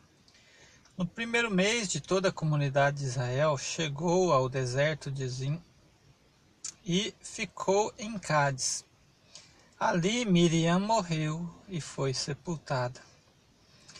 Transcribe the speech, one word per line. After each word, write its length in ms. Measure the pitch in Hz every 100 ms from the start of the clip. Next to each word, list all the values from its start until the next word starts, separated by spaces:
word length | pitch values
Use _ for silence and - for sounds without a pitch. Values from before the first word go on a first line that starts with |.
| _ _ _ - - - - - _ -
No 80 |
primeiro 460 | 180 - 233 233 233
mês 380 | 185 196 233 208
de 120 | 151
toda 280 | - 190 185
a 40 |
comunidade 680 | 180 156 147 143 139 139 143
de 60 |
Israel, 540 | 139 127 123 127 156 139
chegou 760 | - - 160 139 175 175 180
ao 160 | 139 131
deserto 600 | 135 127 127 147 151 -
de 180 | 135 131
Zin 320 | 127 131 160 - _ _ _ _ _ _ _ _ _ - - 196
e 260 | 175 220 -
ficou 720 | - - 202 - - 196 220 -
em 180 | 220 220
Cádiz. 680 | - 151 143 131 - - - _ _ _ _ - - - _ -
Ali 480 | - 180 175 240
Miriam 540 | 233 175 175 165 165 180
morreu 720 | 202 226 175 160 156 160 170 - -
e 120 | 180
foi 340 | - - 139
sepultada. 880 | 131 - 143 - 160 - 135 123 131 - - _ _ _ _ _ _ - -